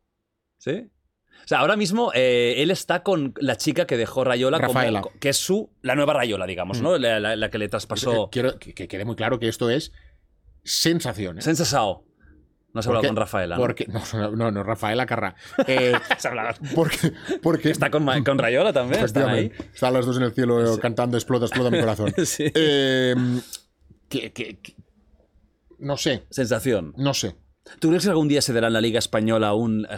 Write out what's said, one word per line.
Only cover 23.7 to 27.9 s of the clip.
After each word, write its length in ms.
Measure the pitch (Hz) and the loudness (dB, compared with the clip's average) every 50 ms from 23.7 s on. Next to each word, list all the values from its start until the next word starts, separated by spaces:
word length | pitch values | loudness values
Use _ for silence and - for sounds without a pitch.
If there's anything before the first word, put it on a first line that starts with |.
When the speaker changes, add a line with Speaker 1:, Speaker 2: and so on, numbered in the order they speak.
| _ _ _ _ - _ _ _ | _ _ _ _ -20 _ _ _
Speaker 2:
que, 240 | - 131 113 113 | -8 -8 -8 -8
que, 260 | - - 123 - 98 - | -10 -12 -12 -12 -14 -16
que, 160 | - - - - - _ _ _ _ _ _ _ _ _ _ _ _ _ _ _ _ _ - - | -20 -20 -20 -20 -20 _ _ _ _ _ _ _ _ _ _ _ _ _ _ _ _ _ -18 -12
no 180 | - 139 143 - | -6 -6 -6 -2
sé. 260 | - 160 131 101 - - | 0 -2 -2 -2 -4 -6
Speaker 1:
Sensación. 640 | - - 127 107 120 113 - 131 117 98 82 76 76 | -4 -4 -2 0 0 0 0 0 0 0 -2 -4 -6
Speaker 2:
No 160 | 113 135 143 | -2 -2 0
sé. 240 | 127 - - 98 82 - _ _ _ _ _ - - - | 0 0 -4 -6 -8 -12 _ _ _ _ _ -20 -6 0
Speaker 1:
¿Tú 100 | - | 2
crees 160 | 160 | 2